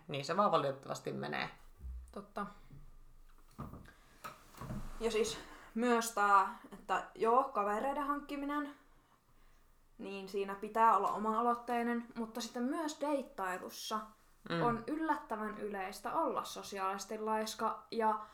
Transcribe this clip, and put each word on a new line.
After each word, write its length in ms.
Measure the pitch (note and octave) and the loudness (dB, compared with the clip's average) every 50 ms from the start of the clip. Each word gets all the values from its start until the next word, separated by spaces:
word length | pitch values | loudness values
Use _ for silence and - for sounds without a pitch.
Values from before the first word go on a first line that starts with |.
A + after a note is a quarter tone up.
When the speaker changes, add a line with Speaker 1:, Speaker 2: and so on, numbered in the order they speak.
| - | -10
Speaker 1:
Niin 180 | - D3 C#3 C#3+ | -8 -6 -4 -2
se 120 | - E3 | 0 2
vaan 140 | G3+ D#3 D3+ | 4 4 6
valitettavasti 600 | D#3+ D#3 C#3+ C#3 C3+ - - - C#3 - - D3 | 4 4 4 2 -2 -4 -6 -8 -8 -6 -6 -6
menee. 380 | C#3 C3+ C#3 - - - D3 D3 - - - - - - - - - - - - | -6 -4 -4 -4 -2 -2 -4 -4 -8 -14 -20 -20 -18 -14 -12 -10 -10 -12 -12 -12
Speaker 2:
Totta. 340 | - G#3 G3+ - - G#3+ G3 - - - - - C#3 - - - - - - - - - - - - - - - - - - - - - - - - - - - - - - - - - - - - - - - G3+ - - - - - | -12 -12 -12 -10 -8 -8 -8 -8 -10 -16 -20 -20 -18 -18 -18 -18 -20 -20 -20 -20 -20 -20 -20 -20 -20 -20 -20 -20 -16 -14 -14 -14 -14 -16 -18 -20 -20 -20 -20 -20 -20 -18 -16 -16 -16 -18 -20 -20 -16 -12 -8 -8 -6 -6 -6 -6 -6 -4
Ja 120 | A3 A3+ | -2 0
siis 280 | A3 G#3+ A3+ - - - - - - - - - - | 2 2 0 0 -2 -8 -10 -14 -18 -18 -14 -8 -2
myös 360 | A3+ A#3+ B3 A#3+ A3+ A3+ - | 0 2 4 4 4 2 0
tää, 480 | - G#3 G#3 G3+ G3+ G3 F#3+ G#3+ - - - - G3+ | 2 4 6 8 8 8 8 6 0 -10 -14 -16 -16
että 300 | - - - F#3 - - - - | -10 -4 -2 0 0 -2 -4 -2
joo, 280 | - A3 A3+ A#3+ C4+ C#4 | 2 4 6 8 6 6
kavereiden 600 | C4+ - G#3+ G3+ G#3 G#3 A3 B3+ C#4 C#4+ D4 C#4+ | 4 2 0 2 2 2 0 0 0 0 0 0
hankkiminen, 680 | C#4 C#4+ C#4+ C#4+ C#4+ C#4+ C#4+ C#4 C#4+ D4 D4 C#4+ C#4+ C#4+ - - - - - _ _ _ _ _ _ - - - - - - _ _ _ _ _ _ _ | 0 -2 -2 -4 -6 -6 -6 -4 -2 -2 -2 -4 -4 -8 -14 -20 -20 -20 -20 _ _ _ _ _ _ -20 -20 -20 -20 -20 -20 _ _ _ _ _ _ _
niin 320 | - G3 G3 G3 G3 F#3+ F#3+ | -14 -10 -10 -8 -8 -8 -6
siinä 260 | - G3 G3 G3 G3 | -4 -4 -2 -4 -4
pitää 420 | G3 A3+ G#3+ G#3+ A3+ A3+ A3+ G3+ | -6 -6 0 4 6 8 8 8
olla 140 | G3 G3 - | 8 6 2
oma-aloitteinen, 920 | - G3 G#3+ A3 A3 A3+ A#3+ A#3+ A#3 A#3+ - - A#3+ A#3 A#3 A#3+ A#3 A#3 A#3 - - | 2 2 2 2 2 4 4 4 2 2 0 -2 0 0 2 0 0 -2 -4 -6 -6
mutta 260 | A#3+ A3+ A3 - B3 | -6 -6 -6 -6 -6
sitten 220 | A#3 A#3 - B3 B3 | -6 -6 -4 -2 -2
myös 380 | C4 D#4+ F4 D#4 D4+ D4+ - | 0 0 0 -2 -2 -2 -2
deittailussa 1000 | C#4+ D4 D4 C4+ A#3+ - - - F#3+ F#3 F3+ F#3 - - - - - - A3 G#3+ G#3+ - - _ _ _ _ _ - - | 0 0 0 0 -2 -4 -6 -4 -4 -2 -4 -4 -6 -8 -10 -10 -6 -4 -4 -4 -4 -8 -14 _ _ _ _ _ -6 -4
Speaker 1:
Mm. 120 | E3+ E3 | 0 2
Speaker 2:
on 220 | A#3+ A#3+ A3+ A3 - | 2 2 2 0 -2
yllättävän 720 | - D4+ D#4+ D#4+ D#4 C#4+ D4 - - A3+ G#3+ G#3+ G#3 G3+ | -4 -4 -2 0 0 0 -2 -4 -6 -6 -6 -6 -6 -6
yleistä 560 | G#3+ G#3 G#3 G#3 G3 F#3 F#3+ G3+ - - A#3 - | -6 -6 -6 -4 -4 -6 -6 -8 -8 -6 -4 0
olla 300 | D#4+ D#4+ C4 F#3+ - - | 0 0 0 0 -2 -4
sosiaalisesti 760 | - - G3 F#3+ - G3+ G3 F#3+ F#3+ G3 G3 - - A3 G#3+ | -4 -6 -10 -10 -8 -6 -2 -2 -2 -2 -4 -6 -8 -6 -4
laiska, 640 | G#3+ A3 A3 A3 A3 A3 - - A#3 A3 - - - - | -2 0 0 0 0 -2 -4 -2 -2 -2 -2 -4 -8 -6
ja 240 | A#3 A3+ A3 A3 G#3+ G#3+ - - | -2 2 2 4 2 2 -2 -8